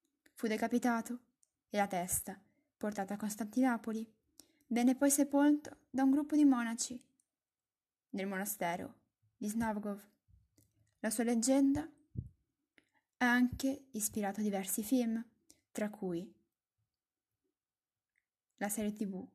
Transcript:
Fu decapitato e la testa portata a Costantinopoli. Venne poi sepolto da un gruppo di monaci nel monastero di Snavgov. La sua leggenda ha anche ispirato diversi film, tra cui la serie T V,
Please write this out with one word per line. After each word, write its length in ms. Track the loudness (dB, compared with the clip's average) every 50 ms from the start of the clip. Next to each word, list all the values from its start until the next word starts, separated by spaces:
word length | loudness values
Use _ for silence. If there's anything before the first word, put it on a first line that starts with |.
| _ _ _ _ _ -20 _
Fu 120 | -6 -4
decapitato 720 | -4 -2 -2 -2 0 0 0 2 2 0 0 -2 -6 -8 -10 -12 _ _ _ _ _ _ _ _ _
e 100 | -2 -2
la 100 | 0 0
testa 520 | 0 -2 -4 -2 -4 -4 -6 -8 -12 -14 _ _ _ _ _ _ _ _
portata 360 | -6 -6 -4 -6 -6 -6 -6
a 20 |
Costantinopoli. 920 | -6 -6 -6 -6 -6 -8 -4 0 2 2 2 2 0 -2 -6 -6 -6 -8 -10 _ _ _ _ _ -20 -20 _ _ _ _ -4
Venne 260 | -2 2 4 4 4
poi 160 | 4 4 4
sepolto 680 | 4 4 2 2 4 4 6 6 6 4 0 -6 -16 -18 _ _
da 140 | -2 2 4
un 80 | 4 4
gruppo 240 | 4 2 2 4
di 80 | 6 6
monaci 600 | 6 6 4 2 -4 -6 -6 -6 -8 -8 -12 -16 _ _ _ _ _ _ _ _ _ _ _ _ _ _ _ _ _ _ _ _ _
nel 180 | -6 -4 -4 -4
monastero 680 | -2 -4 -4 -4 -4 -4 -2 -2 -2 -4 -6 -10 -12 _ _ _ _ _ _ _ _
di 120 | _ -8 -4
Snavgov. 520 | -2 0 0 0 -2 -2 -4 -6 -8 -8 -12 -18 _ _ _ _ -20 _ _ _ _ _ _ _ _ _ _ _ _ _
La 100 | -4 -2
sua 140 | -2 0 0
leggenda 560 | 2 2 2 4 4 4 6 6 4 4 2
ha 1500 | -2 -6 -12 _ _ _ -10 -10 -10 -10 -14 _ _ _ _ _ _ _ _ _ _ _ _ _ _ _ _ -2 0 2 4
anche 560 | 4 4 2 0 -2 -2 -4 -4 -4 -8 _
ispirato 500 | -8 -6 -6 -4 -4 -4 -4 -4 -4 -2
diversi 440 | -2 -2 -2 -2 -4 -4 -4 -6 -2
film, 360 | 0 0 0 2 0 -2 -4 -6 -8 _ _ _ -20 -20 _ _ _ -6
tra 180 | -6 -4 -4
cui 420 | -6 -6 -6 -6 -4 -6 -6 -10 -14 _ _ _ _ _ _ _ _ _ _ _ _ _ _ _ _ _ _ _ _ _ _ _ _ _ _ _ _ _ _ _ _ _ _ _ _ _ _ _ _ _ _ _ _ -8
la 100 | -6 -4
serie 240 | -4 -4 -4 -4 -4
T 120 | -4 -4 -6
V, 180 | -6 -8 -10 -14